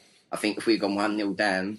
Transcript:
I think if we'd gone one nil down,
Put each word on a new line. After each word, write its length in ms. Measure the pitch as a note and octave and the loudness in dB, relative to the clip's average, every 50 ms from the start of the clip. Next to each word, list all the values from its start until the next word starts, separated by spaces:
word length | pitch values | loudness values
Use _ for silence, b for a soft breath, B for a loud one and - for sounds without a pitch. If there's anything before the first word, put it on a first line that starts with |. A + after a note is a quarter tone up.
| b b b b b _ | b b b b b _
I 60 | - | -6
think 200 | - - G#2 G2+ | -2 -2 -2 -2
if 80 | G#2+ - | 0 2
we'd 160 | A#2 A2 F#2 | 2 2 2
gone 140 | G2+ G2 G2 | 2 0 0
one 200 | G2+ G#2 G#2+ G#2 | 0 0 0 0
nil 180 | G#2+ G2+ G2 F#2 | 0 -2 -2 0
down, 440 | F2+ G#2+ G2+ F#2 F#2 F#2+ G2+ G#2+ | 0 0 2 2 0 -2 -4 -6